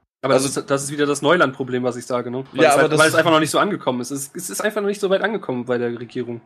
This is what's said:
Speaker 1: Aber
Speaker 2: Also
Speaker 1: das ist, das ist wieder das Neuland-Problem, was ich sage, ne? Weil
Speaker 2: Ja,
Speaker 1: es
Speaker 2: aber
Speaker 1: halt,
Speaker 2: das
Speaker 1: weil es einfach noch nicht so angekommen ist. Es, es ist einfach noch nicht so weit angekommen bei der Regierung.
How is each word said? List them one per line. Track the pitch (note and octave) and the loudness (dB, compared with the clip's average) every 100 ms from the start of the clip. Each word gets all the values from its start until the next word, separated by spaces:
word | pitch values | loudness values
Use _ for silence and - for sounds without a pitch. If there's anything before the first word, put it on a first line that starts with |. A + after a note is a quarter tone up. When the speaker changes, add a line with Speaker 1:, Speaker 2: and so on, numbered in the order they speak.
| _ _ | _ _
Speaker 1:
Aber | C3+ | 2
Speaker 2:
Also | C3 C3+ | 2 2
Speaker 1:
das | C#3 | -4
ist, | - | -2
das | C#3 | -2
ist | C#3 | -2
wieder | D3 D3 | -2 0
das | C#3+ | 0
Neuland-Problem, | C#3+ F3 D3 C3 B2+ B2 | 2 4 2 0 -4 -2
was | B2+ A#2+ | -2 -4
ich | - | -4
sage, | B2 A#2+ | -4 -4
ne? | B2 C3+ | -8 -6
Weil | C3 | 2
Speaker 2:
Ja, | D#3 | 4
Speaker 1:
es | |
Speaker 2:
aber | C#3+ | 6
Speaker 1:
halt, | C#3+ | 4
Speaker 2:
das | D3+ | 4
Speaker 1:
weil | D#3 | 4
es | |
einfach | D#3+ E3 | 4 4
noch | D#3 | 4
nicht | D#3 | 4
so | D#3+ | 0
angekommen | F#3 E3 - B2 | 0 0 -2 -4
ist. | B2 | -4
Es, | C#3 C#3 | -8 -8
es | - F3 | -10 -10
ist | G3 | -4
einfach | G3 G#3+ | -4 -2
noch | G3+ | -4
nicht | G3+ | -2
so | F#3+ | 0
weit | F#3+ | 0
angekommen | G3+ G#3 - B2+ A#2+ | 0 -4 -6 -6 -2
bei | A#2+ | -2
der | A#2+ A#2 | -2 -6
Regierung. | A#2 C3 A#2+ A#2 | -8 -8 -8 -10